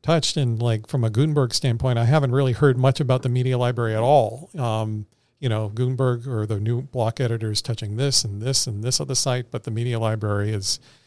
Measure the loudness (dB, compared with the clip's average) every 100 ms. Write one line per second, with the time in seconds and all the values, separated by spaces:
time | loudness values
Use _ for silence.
0 | 2 0 2 0 0 0 0 -2 -2 0
1 | 0 2 2 2 0 0 0 0 0 2
2 | 4 4 4 2 2 4 4 6 2 2
3 | 0 0 0 0 0 0 0 0 0 2
4 | 6 6 4 -4 -12 -4 -2 -2 -2 -6
5 | -8 _ _ _ -2 -2 -2 -2 -2 2
6 | 0 0 -4 -4 -2 -2 0 -2 -4 -2
7 | -2 0 -2 0 -2 -4 -4 -6 -6 -2
8 | 0 0 -2 -6 -2 -2 -2 -4 -2 -2
9 | -2 -2 0 -2 -4 -10 -6 -4 -2 -2
10 | -2 -2 0 0 0 -2 -4 -6 -8 _